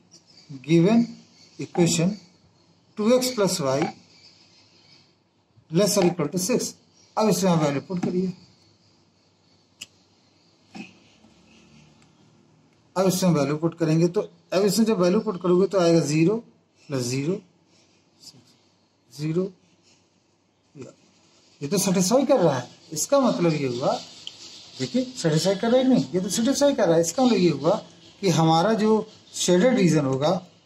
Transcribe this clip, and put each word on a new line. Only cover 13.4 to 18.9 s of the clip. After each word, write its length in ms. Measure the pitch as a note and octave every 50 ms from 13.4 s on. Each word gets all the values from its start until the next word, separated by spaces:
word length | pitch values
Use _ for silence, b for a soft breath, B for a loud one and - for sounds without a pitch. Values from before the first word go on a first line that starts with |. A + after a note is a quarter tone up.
| C#3 C3+ D3+ D3+
put 200 | D#3+ E3 D#3+ -
करेंगे 300 | E3 D#3 D#3+ E3 E3+ F3
तो 140 | E3+ G#3 - - - _ _ - -
अब 100 | F3+ G3+
इसमें 220 | G#3 F3+ G#3+ A3+
जब 140 | G#3 A3 F3+
value 180 | F3+ F3+ F#3 A3
put 200 | A3 A3 G3 E3+
करोगे 260 | - F3+ F3+ F3+ F#3+ -
तो 120 | - G3
आएगा 200 | E3+ E3+ E3+ E3 D3 C#3
ज़ीरो 280 | D3 D#3+ D#3+ F3 G#3+ A#3 - _ _ _ _ _ _ _ _ -
प्लस 160 | C#3+ C3 B2
ज़ीरो, 340 | A#2+ B2+ C3+ C#3 D3+ F#3+ G#3+ - _ _ _ _ _ _ _ _ _ _ _ _ _ _ _
सिक्स, 960 | - - - - - _ _ _ _ _ _ _ _ _